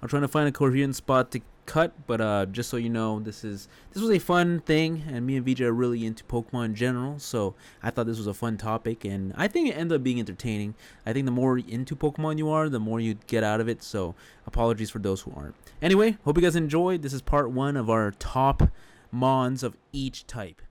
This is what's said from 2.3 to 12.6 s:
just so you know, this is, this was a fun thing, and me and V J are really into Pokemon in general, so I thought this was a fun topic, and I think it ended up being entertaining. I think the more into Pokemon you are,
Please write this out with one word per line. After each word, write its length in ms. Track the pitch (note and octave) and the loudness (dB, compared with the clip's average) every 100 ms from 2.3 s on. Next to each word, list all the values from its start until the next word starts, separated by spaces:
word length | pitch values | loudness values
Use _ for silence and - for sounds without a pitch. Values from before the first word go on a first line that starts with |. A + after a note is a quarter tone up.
| G#2 F#2+ | 2 0
just 220 | G2 A#2+ | -4 -4
so 80 | B2 | -4
you 120 | A#2 | -2
know, 300 | A#2 A2 G#2+ | -2 -2 -2
this 240 | G#2+ G#2 | -6 -10
is, 240 | A2 G2+ - - - | -10 -10 -12 -20 -14
this 100 | - | -4
was 80 | A3+ | 2
a 80 | G3 | 2
fun 400 | - F3 F3 E3+ | 4 2 4 0
thing, 460 | - D#3 D#3+ D#3+ D3+ | 2 2 2 -2 -6
and 160 | C3 | -4
me 120 | B2 C3+ | -2 0
and 80 | B2+ | 0
V 80 | |
J 120 | C3 B2 | 0 2
are 60 | |
really 320 | A#2 B2 A#2 | 2 0 0
into 200 | A2+ A2 | -4 -6
Pokemon 400 | - A#2+ A2+ B2+ | -6 -6 -4 -4
in 100 | A#2 | -4
general, 460 | G#2+ B2 B2 C3 D3 | 0 0 0 -4 -8
so 340 | - A#2+ G2+ - - - | -6 -2 -2 -4 -20 -8
I 100 | A2+ | -6
thought 160 | A#2 A#2 | -2 -2
this 120 | A2+ | -2
was 80 | G#2 | -4
a 80 | |
fun 220 | G2+ A#2 G#2+ | -4 -4 -4
topic, 480 | A2 A2+ A2+ A2 | -4 -4 -4 -6
and 280 | G2+ G2 F#2+ - | -4 -4 -6 -2
I 100 | F#3 | -2
think 220 | E4+ D#4 | 2 0
it 80 | D3+ | 0
ended 180 | E3+ | 0
up 80 | D#3+ | 0
being 160 | B2+ B2 | 0 -2
entertaining. 560 | G#2 F2+ B2 G#2+ G#2 A2 - - - | -4 -6 -4 -4 -4 -8 -18 -14 -4
I 60 | |
think 120 | A#2 C3+ | -2 0
the 40 | |
more 260 | B2 C3 B2+ | 2 2 2
into 340 | A#2+ A2+ B2+ | 0 -6 -6
Pokemon 440 | C#3+ D3+ C#3+ D#3 D#3 | -2 -2 -2 -4 -2
you 100 | D#3 | 0
are, 180 | D#3 | 2